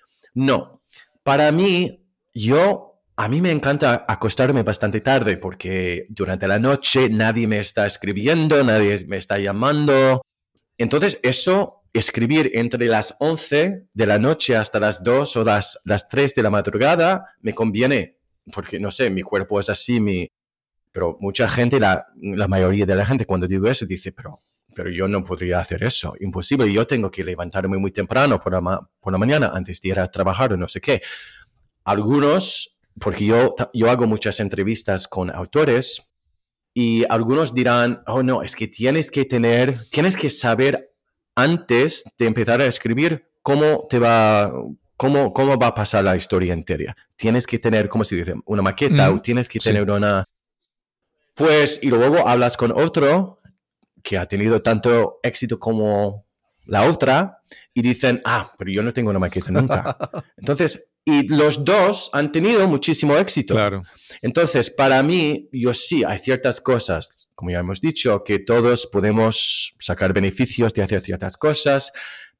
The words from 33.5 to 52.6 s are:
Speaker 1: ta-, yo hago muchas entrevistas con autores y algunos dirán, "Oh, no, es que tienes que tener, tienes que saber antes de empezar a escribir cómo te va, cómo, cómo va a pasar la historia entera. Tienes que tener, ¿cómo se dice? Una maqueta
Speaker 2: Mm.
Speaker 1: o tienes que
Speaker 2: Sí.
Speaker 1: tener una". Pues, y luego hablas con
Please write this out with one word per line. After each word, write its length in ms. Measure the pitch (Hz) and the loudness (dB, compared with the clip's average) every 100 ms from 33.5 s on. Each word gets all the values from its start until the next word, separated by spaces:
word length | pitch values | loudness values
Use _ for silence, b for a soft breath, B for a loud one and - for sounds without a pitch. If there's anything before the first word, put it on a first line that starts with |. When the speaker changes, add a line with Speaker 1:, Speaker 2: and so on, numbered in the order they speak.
| - | 0
Speaker 1:
ta-, 140 | 123 | -6
yo 160 | 117 113 | 0 2
hago 160 | 123 117 | 2 2
muchas 320 | 107 107 - | 0 -2 -4
entrevistas 640 | 104 95 98 113 - 95 - | -4 -4 -2 -4 -2 -4 -4
con 240 | - 90 | -6 -6
autores 800 | - 92 143 151 120 131 - - _ _ _ _ _ _ | -6 -4 0 2 2 0 -8 -12 _ _ _ _ _ _
y 300 | - 117 113 117 | -2 0 2 0
algunos 460 | 113 113 139 156 | 0 0 0 0
dirán, 480 | 123 123 120 120 120 - | 0 2 2 2 -2 -6
"Oh, 140 | 123 | -2
no, 180 | 127 127 | 0 -2
es 140 | - - | -4 -8
que 100 | 110 | -10
tienes 440 | - 120 156 156 | -4 -2 0 -2
que 120 | - | -2
tener, 600 | 131 123 117 117 127 127 - | -2 0 2 2 2 -2 -6
tienes 260 | - 175 185 | -2 0 0
que 120 | 151 | -2
saber 600 | - 123 113 135 139 - _ _ _ _ - | -2 0 2 2 0 -6 _ _ _ _ 0
antes 680 | 135 170 - 120 147 - - - | 2 0 2 2 2 0 -8 -2
de 100 | 117 | 0
empezar 340 | 110 110 117 | 0 2 2
a 60 | 135 | 2
escribir 640 | 120 117 117 160 156 _ _ | -2 -2 0 0 -2 _ _
cómo 460 | - 143 151 151 - | -2 2 4 2 0
te 80 | 127 | 2
va, 540 | 117 117 110 107 104 64 58 73 _ - | 4 6 6 4 2 -2 -10 -14 _ -4
cómo, 360 | 131 143 131 | 2 2 2
cómo 260 | 110 135 135 | 2 2 2
va 80 | 117 | 2
a 60 | |
pasar 300 | - 104 107 | 0 0 2
la 100 | 98 | 2
historia 380 | 92 - 95 90 | 0 0 0 0
entera. 420 | 87 80 80 76 - b - | -2 -4 -6 -6 -12 b -6
Tienes 280 | 113 120 | 0 0
que 140 | - 113 | 0 -4
tener, 300 | 117 110 104 | 0 0 0
¿cómo 160 | 117 | -2
se 100 | 107 | -2
dice? 200 | 92 87 87 | -4 -4 -8
Una 180 | - 104 | -6 -2
maqueta 480 | 95 95 143 147 95 | -2 0 2 4 4
Speaker 2:
Mm. 60 | 95 | 2
Speaker 1:
o 40 | |
tienes 280 | - 120 123 | 0 -2 -2
que 100 | 113 | -2
Speaker 2:
Sí. 100 | 113 | 0
Speaker 1:
tener 200 | 104 101 | 0 0
una". 340 | 101 104 98 95 _ _ _ _ _ _ _ _ _ _ | 0 2 0 -2 _ _ _ _ _ _ _ _ _ _
Pues, 460 | - 156 151 143 - | 0 4 4 4 0
y 60 | 143 | 2
luego 400 | 120 127 165 131 | 4 4 4 4
hablas 280 | 123 123 | 4 2
con 160 | - | 0